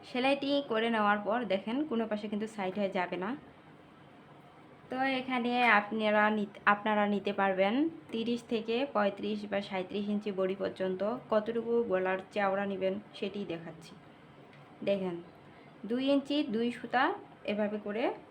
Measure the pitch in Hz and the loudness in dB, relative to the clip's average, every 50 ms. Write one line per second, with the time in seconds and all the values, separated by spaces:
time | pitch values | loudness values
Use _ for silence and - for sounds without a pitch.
0 | - - - 254 254 269 277 277 277 277 285 285 277 - 233 220 220 233 233 220 | -18 -6 -4 0 2 2 2 2 2 2 2 2 2 0 0 0 2 2 2 4
1 | 208 202 208 208 208 190 214 247 247 190 185 196 202 220 226 269 302 302 240 226 | 4 4 4 2 2 0 0 0 0 0 -2 -2 0 -2 -2 -2 -2 0 0 -2
2 | 226 214 214 208 208 208 214 202 220 214 - - 190 185 185 208 202 190 185 190 | 0 0 -2 -4 -4 -4 -4 -4 -4 -4 -6 -4 -4 -4 -2 0 -2 0 0 -2
3 | 180 170 175 175 185 208 262 294 - - - - - - - - - - - - | -2 -2 -4 -4 -4 -4 -6 -6 -10 -18 -20 -20 -20 -20 -20 -20 -20 -20 -20 -20
4 | - - - - - - - - - - - - - - - - - - 254 254 | -20 -20 -20 -20 -20 -20 -20 -20 -20 -20 -20 -20 -20 -20 -20 -20 -12 -8 -2 0
5 | 262 269 269 262 254 262 262 247 233 240 240 247 247 233 214 208 208 - 220 220 | 0 0 0 0 -2 -2 -2 0 0 2 2 4 6 6 6 6 4 2 -2 0
6 | 214 214 208 214 208 214 214 214 202 202 - - - 202 208 208 208 214 214 208 | 2 4 4 6 4 4 4 2 -2 -4 -6 0 2 2 2 4 2 2 4 4
7 | 208 202 208 196 202 202 202 - 196 196 190 180 190 196 220 262 302 330 - - | 4 4 2 0 0 -2 0 2 2 2 4 4 2 4 4 2 0 0 -2 -6
8 | - - - 226 226 233 240 233 - - 240 220 220 226 226 240 269 285 - 208 | -12 -6 -4 -2 0 0 -2 -2 -2 -4 -4 -4 -2 -2 -2 -2 -2 0 2 2
9 | 208 202 196 - 208 208 214 208 208 208 202 196 202 - 202 190 185 185 - 208 | 2 2 0 -2 -4 -4 -4 -4 -4 -4 -4 -4 -4 -4 -6 -6 -6 -4 -4 -4
10 | 208 208 208 202 208 214 196 185 190 190 190 196 190 190 190 - 185 190 185 185 | -2 -2 -2 -2 -2 -4 -2 0 0 0 0 -2 -4 -4 -2 -2 -2 -2 -2 0
11 | 190 214 233 254 - - 220 214 214 226 226 233 220 233 233 233 233 208 185 185 | -2 -2 -2 -4 -4 0 0 2 2 2 -4 -2 -2 0 2 2 2 2 2 2
12 | 185 185 190 190 - - - 208 202 196 190 196 202 202 196 185 190 190 190 208 | 2 2 0 -2 -4 -6 -2 0 0 2 2 0 0 -2 -2 0 0 -2 -2 -2
13 | 208 - - - 220 202 190 208 202 170 170 165 165 170 165 - - - - - | -8 -12 -10 -8 -8 -6 -6 -6 -6 -6 -6 -8 -8 -12 -14 -14 -18 -20 -20 -20
14 | - - - - - - - - - - - - - - - - 214 202 202 196 | -20 -20 -20 -20 -20 -20 -20 -20 -20 -20 -20 -20 -20 -20 -16 -6 -2 -2 0 0
15 | 190 180 170 170 175 - - - - - - - - - - - - 202 233 247 | 0 -4 -4 -6 -10 -14 -20 -20 -20 -20 -20 -20 -20 -20 -20 -14 -6 -4 -2 0
16 | 262 269 277 277 277 - 285 294 302 285 202 220 233 240 240 - - - - 247 | 2 4 4 4 2 2 0 0 0 0 0 0 0 0 -2 -4 -8 -2 0 2
17 | 269 330 403 - - - - - - - 208 208 214 202 208 214 208 208 202 220 | 2 2 0 -2 -8 -16 -20 -12 -6 -4 -2 0 0 -2 -2 -4 -6 -6 -4 -2
18 | 262 349 440 - - - | -2 -2 -2 -4 -12 -20